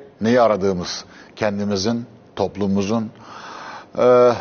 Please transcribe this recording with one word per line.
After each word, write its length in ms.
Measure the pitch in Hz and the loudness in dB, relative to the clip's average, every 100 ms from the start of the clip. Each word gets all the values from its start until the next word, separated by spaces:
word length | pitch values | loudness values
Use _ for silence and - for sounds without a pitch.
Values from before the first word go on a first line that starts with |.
| - - | -18 -4
neyi 200 | 107 123 | 2 4
aradığımız? 640 | 113 98 98 90 85 - - - - - | 4 2 0 -2 -6 -10 -14 -20 -20 -4
Kendimizin, 680 | 107 101 101 98 104 117 117 - - - | -4 -2 -2 -2 -2 -4 -6 -18 -12 -6
toplumumuzun, 720 | 92 95 101 98 98 113 110 - - - - - - - - - | -4 -2 -2 0 -2 -4 -6 -12 -20 -20 -18 -18 -16 -18 -10 2
e, 340 | 123 123 123 110 | 4 6 4 2